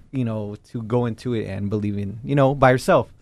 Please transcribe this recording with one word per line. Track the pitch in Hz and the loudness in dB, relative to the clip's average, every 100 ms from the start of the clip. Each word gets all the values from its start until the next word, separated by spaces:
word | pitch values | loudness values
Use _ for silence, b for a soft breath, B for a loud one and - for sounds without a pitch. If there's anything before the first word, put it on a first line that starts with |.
| - | -6
you | 135 | -4
know, | 117 110 104 104 _ | -2 -4 -6 -10 _
to | 123 | -10
go | 107 123 | -2 0
into | 120 110 127 | 0 -4 -4
it | 117 101 | -4 -4
and | 95 101 | -6 -4
believe | 104 104 101 | -2 -2 -4
in, | 98 113 | -6 -8
you | 135 | -2
know, | 143 135 | 2 2
by | 139 131 | 4 4
herself. | 127 - 156 113 - | 4 4 2 2 -8